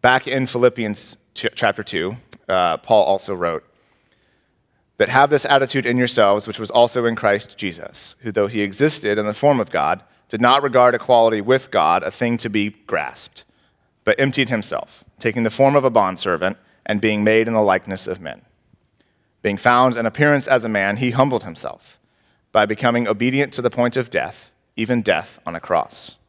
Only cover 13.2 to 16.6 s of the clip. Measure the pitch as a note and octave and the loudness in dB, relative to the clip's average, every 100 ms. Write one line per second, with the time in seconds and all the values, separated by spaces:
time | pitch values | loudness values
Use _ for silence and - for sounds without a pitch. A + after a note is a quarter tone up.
13.2 | - - _ _ _ _ _ _ - G#2+ | -20 -20 _ _ _ _ _ _ -2 0
14.2 | C#3 C3 A#2+ A#2 G2+ B1 - - _ _ | 0 0 -2 -2 -4 -8 -10 -20 _ _
15.2 | A#2 A2 A2+ - C3+ C#3+ C3 A2+ F#2+ F2+ | -4 -2 -4 2 4 4 2 2 0 -2
16.2 | G2 E2+ F2+ - | -4 -2 -2 -6